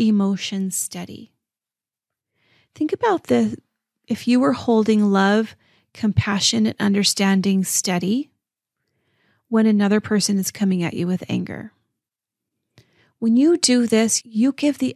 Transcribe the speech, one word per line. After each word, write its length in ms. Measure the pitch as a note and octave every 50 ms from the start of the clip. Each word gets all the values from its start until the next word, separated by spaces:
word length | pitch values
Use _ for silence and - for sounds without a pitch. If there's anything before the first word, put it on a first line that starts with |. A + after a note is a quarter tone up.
emotions 720 | A#3 A3 G#3+ G3+ G3 G3 G3+ F#3 - - G3+ G3 F#3+ F#3+ F3+
steady. 580 | - - - - F3 F3 - - - A3+ - _ _ _ _ _ _ _ _ _ _ _ _ _ _ _ _ _ _ _ _ _ _ _ _ _ _ _ _ -
Think 180 | - D4+ D#4
about 360 | G4+ - - A4 F#4+ D#4+ - -
the, 280 | B3+ A#3+ A3+ G#3+ A3+ - - _ _ _ _ _ _ _ _ -
if 180 | A#3 - -
you 140 | A#3+ B3 B3
were 140 | C4+ C#4 B3+
holding 580 | B3 - - A#3 A3 G#3+ A3 A3 G#3+ G#3 G3+
love, 420 | G3 G3 G3 G3 G#3 A3 A3+ G#3+ - _ _ _ _ _ _ _
compassion, 760 | - - - G#3+ F#3 - - G#3+ G3+ G3 - - A#3 A3+ G#3+
and 100 | A3+ - -
understanding 840 | - G3+ G3+ G3+ G3 - - - G3 G3 G3 F#3+ F3+ G3 F#3+ F#3+ F#3
steady 640 | - - - - G3+ F3+ F3 F3+ F3+ A3 C4 D4 _ _ _ _ _ _ _ _ _ _ _ _ _ _ _ _ _ _ _ _ _ _ _ _ -
when 180 | A#3 A3 A3
another 340 | A3 G#3+ G3+ G3+ G3 G#3 G#3+
person 380 | - - G#3+ G3+ - - G3+ G3
is 140 | F#3 -
coming 320 | - - G3+ F#3+ F#3 F3+ E3+
at 100 | D#3+ -
you 120 | - E3+
with 180 | F3+ F#3 F3+ - -
anger. 440 | - F#3 F3+ - - - - G#3+ _ _ _ _ _ _ _ _ _ _ _ _ _ _ _ _ _ _ _ _ _ _ _ _ _ _ _ _ _ -
When 180 | A#3 A3+ A3+
you 200 | B3 C#4+ E4 F4
do 320 | E4+ - - B3 B3 A#3+ A3
this, 360 | A3+ A3 A3+ A3 - - -
you 280 | A#3 A3 G#3+ A#3+ C#4
give 260 | C#4 - C#4+ D4 C#4 -
the 160 | C4 B3+ -